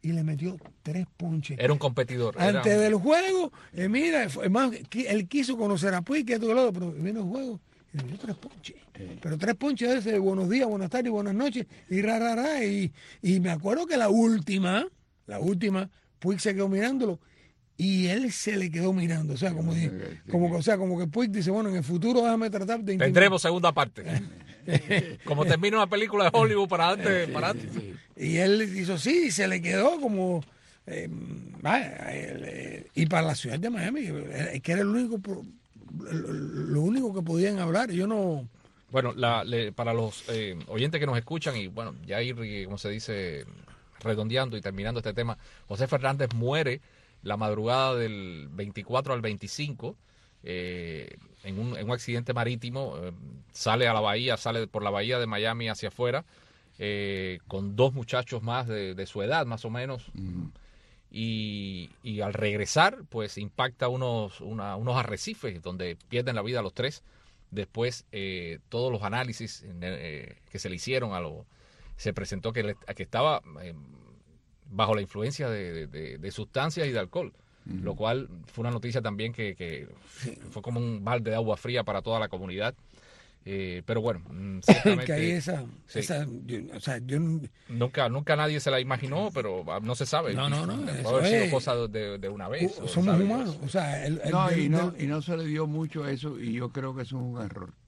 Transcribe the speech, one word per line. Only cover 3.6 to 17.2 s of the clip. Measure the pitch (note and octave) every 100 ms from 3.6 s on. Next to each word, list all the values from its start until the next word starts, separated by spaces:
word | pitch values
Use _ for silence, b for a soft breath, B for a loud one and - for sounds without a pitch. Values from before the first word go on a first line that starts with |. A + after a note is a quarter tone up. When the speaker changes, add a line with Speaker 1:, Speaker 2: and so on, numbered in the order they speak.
| B
Speaker 1:
eh, | E3 F#3+
mira, | A#3 E4 D#4 G#3+
fue, | C3 -
más, | G#3 C4 A3 -
qui-, | G#3+ A#3+
él | G#3 F3+
quiso | C#4+ B3+ A#3+
conocer | G#3 G3 F#3+
a | F#3
Puig, | E3+ D4 A#3
que |
esto | A3+ A3+
que |
lo | A#3 B3
otro, |
pero | F3+ F3+
vino | D3+ E3+ A3
el | F#3
juego | B3 C4+ G#3 _ b _
y | D3+
le |
metió | B2+ F#3+
tres | - F3
ponches. | C4+ - - - - -
Speaker 3:
Sí. | G2 F3
Speaker 1:
Pero | D#3+ D#3
tres | G3
ponches | A3 C#4 C#4 A#3+
de | B3+
ese, | G#3+ G#3+
buenos | F#3+ F#3+ F#3
días, | A#3+ B3
buenas | G#3 F#3
tardes, | B3 B3
buenas | G#3+ G3+ G3
noches, | C#4 A#3+ G#3 B B
y | F#3
ra, | G#3+ A3+
ra, | A#3
ra, | A3+ C#4 D4
y, | G#3+ G3+ F#3 B B B
y | F#3+ F#3+
me | F3+
acuerdo | D#3+ F#3+ C4 E4+
que | D4
la | G#3+
última, | A3 A3+ A3+ D3+ G3 F3+ F#3+ F4+ _ _ _ -
la | G2+
última, | E3 F#3+ G#3 F#3+ F#3+ b b _
Puig | F3 G3
se | G#3+
quedó | G3 G3
mirándolo, | G3 A3+ C4+ A#3 E3+